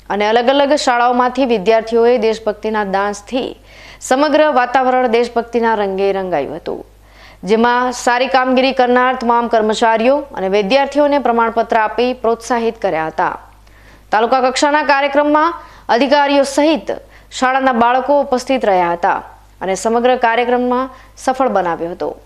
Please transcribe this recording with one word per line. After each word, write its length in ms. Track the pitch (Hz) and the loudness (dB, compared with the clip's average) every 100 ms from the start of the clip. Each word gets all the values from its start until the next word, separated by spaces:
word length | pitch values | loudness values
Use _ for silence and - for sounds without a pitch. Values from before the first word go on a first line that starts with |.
| - | -8
અને 140 | 202 208 | -4 0
અલગ 220 | 226 240 | 0 2
અલગ 240 | 277 285 294 | 2 2 0
શાળાઓમાંથી 720 | 269 240 240 247 247 247 269 | 0 2 2 2 0 0 0
વિદ્યાર્થીઓએ 640 | 226 180 226 220 233 233 247 | 0 2 0 2 2 2 2
દેશભક્તિના 600 | 220 220 214 208 220 214 | 0 -2 -4 -6 -4 -4
ડાન્સથી 680 | 202 190 202 208 - 254 - - - - - - | -2 -2 -4 -6 -8 -6 -6 -10 -20 -20 -20 -10
સમગ્ર 420 | - 262 302 269 302 | -2 0 2 4 4
વાતાવરણ 580 | 254 247 269 254 254 254 226 | 2 2 0 2 0 2 0
દેશભક્તિના 580 | 240 233 226 240 226 220 | 0 -4 -4 -2 0 0
રંગે 320 | 202 190 196 | -2 -2 -2
રંગાયું 440 | 196 185 160 135 160 | -2 -2 -4 -4 -8
હતું, 240 | - - - _ - - - - | -10 -10 -12 _ -20 -20 -20 -12
જેમાં 500 | 180 220 240 240 254 | -2 0 2 0 -2
સારી 380 | 240 - 247 254 262 | -4 -2 0 0 0
કામગીરી 420 | 254 254 262 262 | 2 2 2 2
કરનાર 340 | 247 247 254 247 | 2 2 2 0
તમામ 360 | 233 240 233 | 0 0 2
કર્મચારીઓ 640 | 226 214 214 226 226 233 285 277 | 0 0 0 0 2 2 0 -2
અને 140 | - 190 202 | -6 -2 0
વિદ્યાર્થીઓને 640 | 196 269 277 277 294 285 | 2 0 0 0 2 2
પ્રમાણપત્ર 640 | 247 233 226 226 220 226 | 0 0 0 0 0 0
આપી 280 | 214 214 247 254 | 0 0 -2 -2
પ્રોત્સાહિત 640 | 220 233 - 240 226 220 | -2 -2 -2 -4 -4 -4
કર્યા 300 | 196 156 160 | -4 -4 -4
હતા. 240 | 160 170 - - - _ - - - - | -4 -4 -4 -14 -20 _ -20 -20 -20 -4
તાલુકા 340 | 208 226 262 | -2 0 2
કક્ષાના 420 | 254 254 294 294 | 0 0 0 2
કાર્યક્રમમાં 680 | 277 277 285 277 294 302 330 320 - - - | 2 0 0 0 2 2 2 -2 -14 -12 -2
અધિકારીઓ 560 | 233 262 285 277 285 269 | 0 2 2 2 2 0
સહિત 480 | 294 302 285 - - - - - | 2 2 2 -2 -10 -12 -20 -18
શાળાના 500 | - 254 269 262 233 | -4 0 2 0 2
બાળકો 360 | 240 254 262 285 | 2 2 2 0
ઉપસ્થિત 440 | 277 254 - 262 | 0 -2 -2 -2
રહ્યા 320 | 214 185 175 175 | 2 2 0 0
હતા 240 | 190 165 - - - - | -2 -2 -6 -20 -20 -10
અને 140 | 185 185 | -6 -4
સમગ્ર 360 | 220 233 247 254 | -2 0 2 2
કાર્યક્રમમાં 720 | 240 226 240 247 247 247 262 - - - | 0 0 0 0 0 -2 -4 -10 -20 -10
સફળ 340 | - 262 254 | -4 -2 0
બનાવ્યો 360 | 196 175 156 165 | 0 -2 -4 -8
હતો. 160 | 180 - - | -8 -8 -10